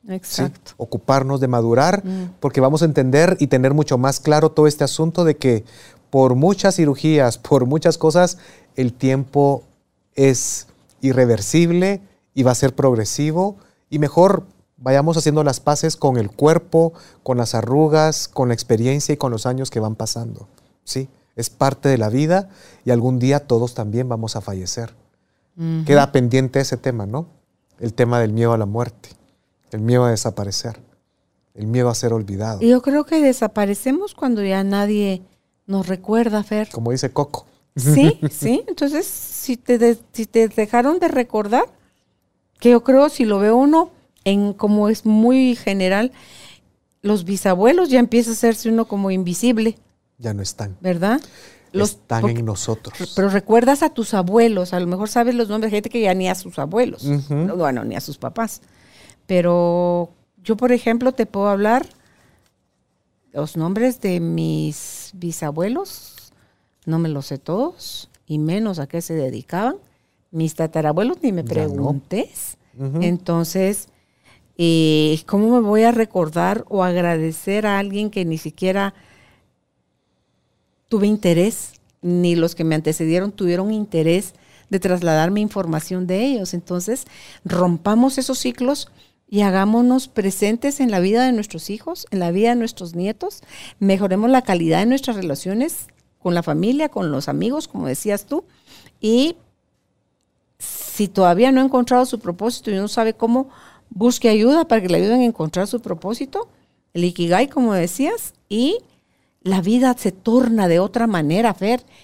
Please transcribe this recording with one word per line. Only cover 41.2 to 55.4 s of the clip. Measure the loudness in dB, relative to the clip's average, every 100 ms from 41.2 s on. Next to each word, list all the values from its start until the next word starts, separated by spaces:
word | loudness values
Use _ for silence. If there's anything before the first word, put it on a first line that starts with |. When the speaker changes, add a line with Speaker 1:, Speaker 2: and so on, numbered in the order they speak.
| -2 -4 0 0 0 _ _ _ _ _ _ _ _ _
Speaker 2:
que | 6
yo | 6
creo, | 6 6 6
si | 2 0
lo | 2
ve | 4
uno, | 4 4 4 2 _ _ _
en | -2 0 0
como | -2 0 2 2
es | 0 2
muy | 4 6 4 4 0
general, | -2 -2 0 0 -2 -6 -20 -20 -20 -20 _ _ _ _
los | -2 -2 -2
bisabuelos | -2 0 2 4 4 4
ya | 2
empieza | 4 2 0
a |
hacerse | 0 0 0 -2
uno | -2 -2
como | -4 -4
invisible. | -2 -4 0 0 2 0 -4 _ _ _ _
Speaker 1:
Ya | -8
no | -6
están. | -8 -8 -12 -8
Speaker 2:
¿Verdad? | -4 -2 0 -2 -4 -20 -20 -20 _
Los | -2 -2
Speaker 1:
Están | -4 -6 -2
Speaker 2:
porque | 0 -2
Speaker 1:
en | -4
nosotros. | -6 -6 -6 -8 -14
Speaker 2:
re-, | -8 -2
pero | 0
recuerdas | 0 2 4 4 2
a | 0
tus | -2 -4 -2
abuelos, | 2 4 4 2 -2
a | -4
lo | -4
mejor | -4 -4
sabes | 0 0
los | 0